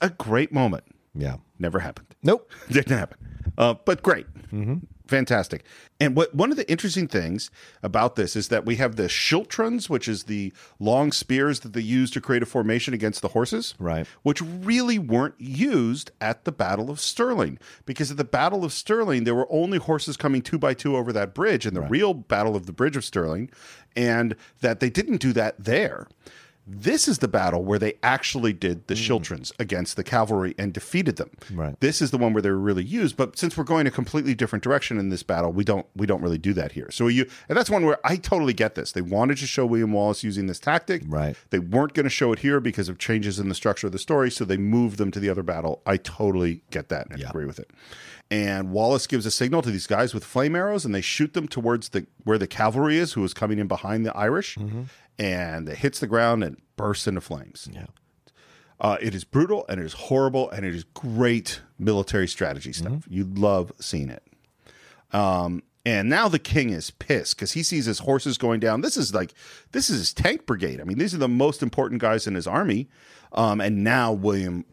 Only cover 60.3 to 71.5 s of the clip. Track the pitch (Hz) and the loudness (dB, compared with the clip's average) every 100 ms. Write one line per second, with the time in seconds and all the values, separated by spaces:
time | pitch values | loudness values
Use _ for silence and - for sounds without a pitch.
60.3 | 131 127 101 98 85 - - 127 113 123 | 2 -2 -4 -6 -6 -10 -12 -4 2 4
61.3 | 117 - - - - 95 101 98 104 90 | 2 -2 -10 -14 -4 2 2 2 0 0
62.3 | - 80 69 65 71 87 147 - 92 95 | -2 -4 -4 -8 -6 -4 -6 -6 -6 -4
63.3 | 98 104 95 85 - - 80 67 - - | 0 2 2 0 -8 -8 -6 -6 -10 -20
64.3 | _ _ _ - - - - _ 104 98 | _ _ _ -20 -20 -20 -20 _ 0 2
65.3 | 92 87 87 - _ 120 104 110 170 220 | 2 0 -4 -10 _ 0 2 2 2 4
66.3 | 160 - 151 120 87 - - - 127 - | 2 0 0 2 -2 -6 -6 0 0 0
67.3 | - 98 160 160 160 117 101 139 135 147 | -4 -4 -2 -2 0 0 -2 2 2 0
68.3 | 123 120 113 113 113 - - 107 95 90 | 0 0 2 2 2 0 0 0 -2 -4
69.3 | - - - _ - - 135 85 - 185 | -8 -20 -20 _ -2 0 0 -2 0 0
70.3 | 311 - 104 85 65 82 113 160 170 127 | 0 -2 -2 -2 -4 -4 -2 0 0 2
71.3 | 120 147 | 4 2